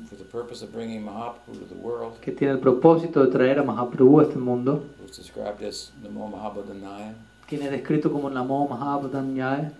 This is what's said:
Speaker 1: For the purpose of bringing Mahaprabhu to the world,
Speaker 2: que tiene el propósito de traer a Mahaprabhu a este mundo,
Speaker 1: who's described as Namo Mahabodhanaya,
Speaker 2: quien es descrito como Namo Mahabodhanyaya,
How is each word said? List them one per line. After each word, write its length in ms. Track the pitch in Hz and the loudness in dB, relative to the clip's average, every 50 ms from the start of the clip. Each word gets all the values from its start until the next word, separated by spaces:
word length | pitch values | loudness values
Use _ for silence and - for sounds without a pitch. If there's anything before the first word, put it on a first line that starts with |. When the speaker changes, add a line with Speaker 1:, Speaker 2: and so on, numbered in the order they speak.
| - - | -12 -16
Speaker 1:
For 100 | - - | -18 -20
the 60 | - | -18
purpose 380 | - - 117 120 - 117 110 110 | -12 -10 -10 -10 -10 -12 -14 -14
of 80 | 101 | -12
bringing 300 | 107 113 113 113 113 107 107 | -10 -10 -8 -8 -8 -10 -10
Mahaprabhu 540 | 104 101 113 117 123 - - - 117 110 104 | -10 -10 -10 -10 -10 -12 -14 -18 -18 -18 -16
to 80 | 90 | -16
the 140 | 90 90 90 | -16 -16 -10
world, 380 | 92 117 120 117 113 113 113 - | -8 -8 -6 -6 -8 -10 -12 -10
Speaker 2:
que 120 | - 135 | -10 -10
tiene 200 | - - 139 139 135 | -4 0 0 0 0
el 40 | 127 | 4
propósito 640 | - 131 123 123 - 160 165 165 165 170 - 156 131 | 4 4 6 8 8 8 8 6 2 2 4 4 4
de 60 | 123 | 6
traer 280 | 127 123 127 131 139 143 | 6 4 4 4 4 2
a 40 | |
Mahaprabhu 580 | 135 127 107 117 120 - - - 131 135 147 151 | 2 0 -2 -2 -4 -4 4 6 8 10 10 8
a 40 | - | 8
este 120 | - - 135 | 6 2 -2
mundo, 460 | 123 123 123 123 123 135 151 156 - - - - | -2 -2 -2 0 0 0 -2 -2 -4 -10 -16 -20
Speaker 1:
who's 140 | 98 - - | -20 -20 -20
described 460 | - - - - 113 107 104 104 107 107 | -20 -20 -16 -12 -10 -8 -8 -8 -8 -10
as 260 | 104 - - - - - 117 | -12 -10 -12 -14 -16 -18 -18
Namo 260 | 110 104 104 104 107 104 | -16 -14 -12 -12 -12 -12
Mahabodhanaya, 840 | 101 104 107 104 101 104 98 104 101 98 98 98 101 101 107 110 110 110 - - _ _ - - | -12 -10 -10 -10 -10 -10 -12 -12 -14 -14 -14 -14 -14 -14 -14 -14 -16 -18 -20 -20 _ _ -14 -10
Speaker 2:
quien 140 | 151 135 | -8 -8
es 80 | 143 139 | -6 -6
descrito 400 | 139 127 - - 156 151 156 165 | -6 -4 -2 0 0 0 0 0
como 160 | 147 143 139 139 | 0 -2 -2 -4
Namo 360 | 135 127 127 131 135 143 143 143 | -4 -4 -2 -2 0 0 0 -2
Mahabodhanyaya, 1040 | 123 117 139 143 143 143 139 131 139 135 135 135 131 131 131 131 135 147 156 151 - | -2 -6 -4 -4 -4 -4 -4 -4 -6 -6 -4 -4 -4 -4 -4 -2 -2 -4 -4 -6 -10